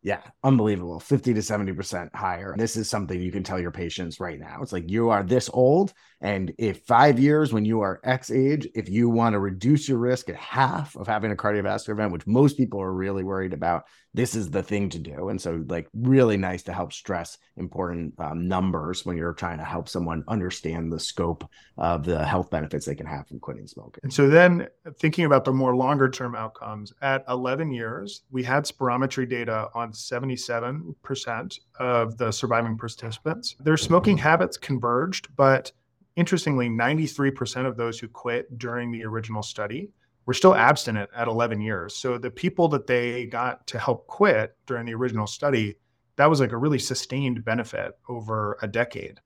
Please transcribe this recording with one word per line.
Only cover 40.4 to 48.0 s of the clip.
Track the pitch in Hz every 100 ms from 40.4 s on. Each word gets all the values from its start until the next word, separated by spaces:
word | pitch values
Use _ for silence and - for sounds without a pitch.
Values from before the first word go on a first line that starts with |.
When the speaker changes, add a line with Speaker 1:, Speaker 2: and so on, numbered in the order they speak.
| 185
Speaker 2:
abstinent | 185 117 151 - 107 101 117
at | 117
eleven | 113 117 107
years. | 107 98 87 -
So | 127 123
the | 127
people | 120 180 190 165
that | 143 135
they | 123 120 123 120
got | 117 123 - -
to | 113
help | - 120 -
quit | - 202 113 110 _ -
during | 123 117
the |
original | 113 127 117 107
study, | - 143 123 104 - _ _ _ -
that | 147
was, | 151
like, | 123
a | 117
really | 147 139
sustained | - 123 - 131 139 113
benefit | 113 113 110 - 95 -